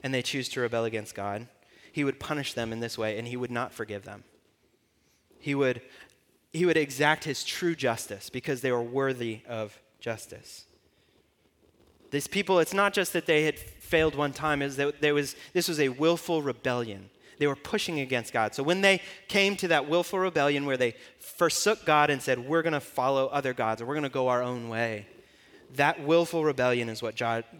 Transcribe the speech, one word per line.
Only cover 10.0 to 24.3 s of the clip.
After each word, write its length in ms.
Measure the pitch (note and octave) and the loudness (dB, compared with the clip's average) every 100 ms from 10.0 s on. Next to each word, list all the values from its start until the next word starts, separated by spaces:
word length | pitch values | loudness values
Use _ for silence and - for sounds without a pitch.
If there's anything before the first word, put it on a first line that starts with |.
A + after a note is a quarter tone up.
| A#2+ A2 - - - - - _ _ _ _ _ _ _ _ _ _ _ _ _ - | -8 -8 -10 -18 -18 -20 -20 _ _ _ _ _ _ _ _ _ _ _ _ _ -6
These 160 | C#3+ - | -4 -2
people, 320 | G3 F#3+ F#3 | 0 4 4
it's 140 | D#3 | 4
not 200 | F#3+ G3+ | 4 2
just 200 | G3+ F3+ | 2 0
that 140 | F3 D#3+ | 0 2
they 160 | D3+ | 4
had 140 | D#3 - | 2 -2
failed 580 | - - - E3 D#3+ C#3+ | -8 -18 0 4 4 2
one 180 | C#3+ | -2
time, 280 | C3 D#3 C#3+ | -2 -2 0
is 140 | C#3 C3+ | -2 0
that 240 | C#3+ D3 | -2 2
there 140 | D3 | 2
was, 220 | D3 C#3 - - | 2 0 -6 -4
this 140 | F3+ F3 | -2 0
was 120 | D#3 | 2
a 100 | C#3 | 0
willful 520 | B2 D#3+ E3+ - D#3+ | 4 2 2 0 0
rebellion. 680 | C#3 A#2 C3+ B2 A2+ G2 F#2+ _ - - | 0 -2 -2 -2 -4 -8 -16 _ -14 0
They 100 | C#3+ | 0
were 80 | C#3 | 0
pushing 420 | - G#3+ - D#3 | -4 -4 -2 -4
against 320 | B2+ B2 A2+ | -2 -2 0
God. 240 | A#2+ G#2+ - | 0 0 0
So 80 | |
when 160 | C#3 F#3 | 0 4
they 220 | G3 F#3+ - - - | 4 4 0 -16 -2
came 300 | G3+ G3 G3 | 2 2 2
to 100 | F#3 | 2
that 220 | D#3 D3 | 2 4
willful 300 | E3+ E3+ F#3+ | 0 2 0
rebellion 460 | F#3 E3 C#3+ C#3+ C#3+ | 0 2 2 2 0
where 120 | C3 | 0
they 180 | B2 - - - | 0 -2 -14 -20
forsook 680 | - - E3 - G3+ A3 - | -12 0 2 2 2 0 4
God 240 | D3+ D3 | 4 4
and 120 | C#3 | 2
said, 180 | C3+ B2 | 0 -2
"We're 220 | B2+ E3 | 0 0
gonna 180 | D#3+ D3 | 0 -2
follow 480 | - - B2+ C3+ C3+ | -4 -2 0 2 0
other 260 | C#3+ C3+ | 0 -2
gods, 280 | B2+ A2+ A2+ | -2 -2 -2
or 40 | A#2 | -4
we're 100 | D3 | -4
gonna 120 | C#3 | -2
go 220 | C3+ | 0
our 120 | B2+ | 2